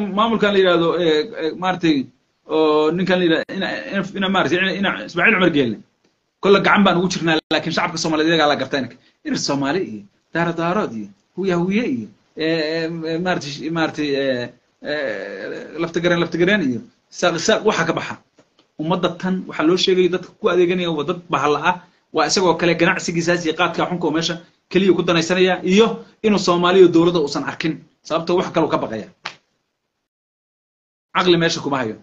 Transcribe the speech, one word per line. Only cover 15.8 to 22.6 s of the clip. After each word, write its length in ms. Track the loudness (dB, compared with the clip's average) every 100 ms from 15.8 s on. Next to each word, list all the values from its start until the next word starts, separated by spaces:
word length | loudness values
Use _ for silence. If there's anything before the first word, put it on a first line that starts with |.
| -6 -2 0 0
Laftagareen 420 | 0 0 2 2
iyo 200 | 0 -4 -10 _ _
Saaq, 280 | -2 -2 0
Saaq, 220 | 0 2 2
waxa 200 | 0 -2
ka 80 |
baxa. 240 | -2 -6 -12 _ _ _ _ _ -8
Ummadda 300 | -4 0 -2 -2
tan 140 | -4 -4 -6
waxaa 160 | -2 2
loo 100 | 2
sheegay 320 | 2 2 2
dadka 200 | 0 -8 _
ku 100 | 0
adeeganaya 420 | 2 2 2 -2
waa 140 | -2 -4
dad 160 | -6 -4
bahal 260 | 0 0 2
ah. 200 | 0 -2 -8 _ _
Waa 120 | -2 0
isagoo 280 | 2 2
kale 160 | 2